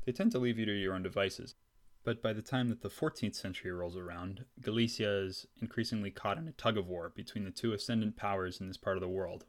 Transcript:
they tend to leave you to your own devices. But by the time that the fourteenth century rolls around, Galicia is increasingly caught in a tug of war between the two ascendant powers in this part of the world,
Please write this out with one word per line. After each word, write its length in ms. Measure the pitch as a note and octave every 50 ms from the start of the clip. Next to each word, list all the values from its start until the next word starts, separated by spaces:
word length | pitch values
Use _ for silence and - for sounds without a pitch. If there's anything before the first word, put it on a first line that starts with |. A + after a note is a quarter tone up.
| -
they 80 | - B2
tend 200 | - F#3+ A#3 A#2
to 60 | B2+
leave 200 | B2 B2 A#2 A2+
you 80 | A2+
to 60 | G#2+ G#2
your 220 | G2+ G2 F#2+ F#2+
own 80 | F#2 F#2
devices. 520 | F#2 - G2+ G2 G2 - - - - - _ _ _ _ - - - - - -
But 200 | - A2+ A2+ -
by 100 | A2+ G#2+
the 100 | G#2+ G#2+
time 260 | - - B2+ B2 A#2+
that 140 | A2+ A#2 -
the 80 | G2+
fourteenth 440 | - - - D#3 - - - G#2 -
century 380 | - - G2 F2+ - - F2+ F2+
rolls 240 | F2+ F2 F2 F2
around, 480 | F#2 F2+ F2 F2 F2 F2 F#2 G2 G2 B2+ - _ -
Galicia 640 | - - G#2+ A#2 A#2 A2+ - - A2 G#2 G2+ G2 G2
is 220 | F#2+ F#2+ - - - _ -
increasingly 500 | A#2 A2+ - - A2+ - - A2 G2+ G2
caught 280 | - - - G#2 G2+ -
in 100 | D#3+ D#3+
a 40 | C#3+
tug 260 | - - B2 A2 G#2+
of 80 | F#2+
war 260 | F2 F#2 F2 E2 D#2+ -
between 300 | - F2 - - G#2+ G2+
the 60 | F#2+
two 220 | F2 - - A2+ A2
ascendant 440 | G2+ - - A#2 A2+ A2 G#2+ G#2
powers 440 | - - G2+ G2+ F#2+ F#2 F2+ F2+ -
in 80 | F#2+ F#2
this 80 | F#2
part 200 | - - G2+ F#2+
of 40 | F#2
the 80 | F#2 F2+
world, 360 | F#2 F#2+ F#2 E2+ F2+ F2+ -